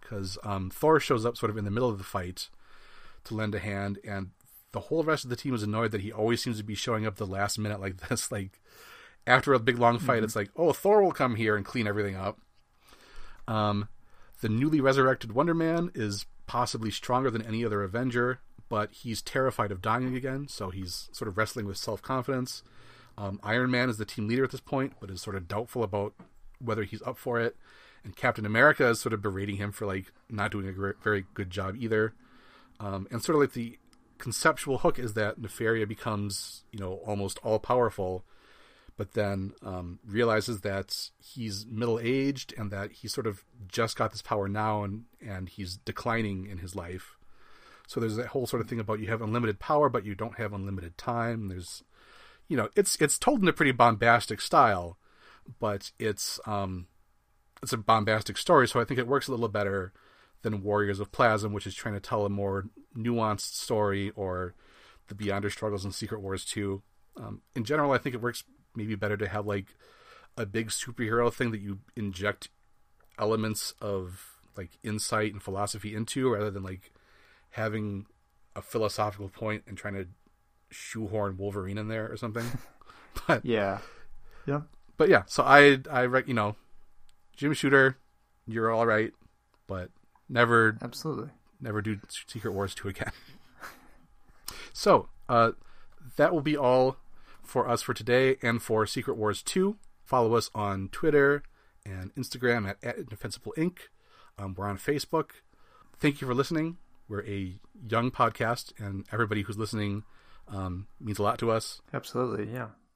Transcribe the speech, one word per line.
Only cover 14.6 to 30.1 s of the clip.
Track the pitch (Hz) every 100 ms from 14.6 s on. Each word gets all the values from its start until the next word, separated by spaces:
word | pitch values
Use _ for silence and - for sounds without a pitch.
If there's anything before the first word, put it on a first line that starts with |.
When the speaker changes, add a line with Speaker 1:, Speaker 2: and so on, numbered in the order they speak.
| 143 156
Speaker 1:
resurrected | 135 135 131 131 117
Wonder | 107 165
Man | 165 165 165 175 -
is | 107 98 - - -
possibly | 117 123 117 110
stronger | - - 123 131
than | 113
any | 110 110
other | 117 104
Avenger, | 101 107 127 120 123 123 - - -
but | 107 107
he's | - 120 107
terrified | - 139 131 - 107
of | 98
dying | 104 117 127 127
again, | 131 135 143
so | - 98
he's | 92 90 - -
sort | - 113
of | 98
wrestling | 107 - 101
with | 95
self-confidence. | - 104 - 131 123 131 127 - - - - - - -
Um, | 101 98
Iron | - 113 127
Man | 127 127
is | 107
the | 107
team | - 107
leader | 120
at | 131
this | 127
point, | - 139 135 -
but | 98
is | 92
sort | - 98
of | 85
doubtful | 104 120 127
about | 110 101 101 - - - - -
whether | 117 110
he's | 104 107
up | - 123
for | - 117
it. | 117 - - - - -
And | - -
Captain | 127 117 107
America | 107 139 151 127
is | 117
sort | -
of | 110
berating | 104 95 101 98
him | 101
for, | 101 104
like, | 95 92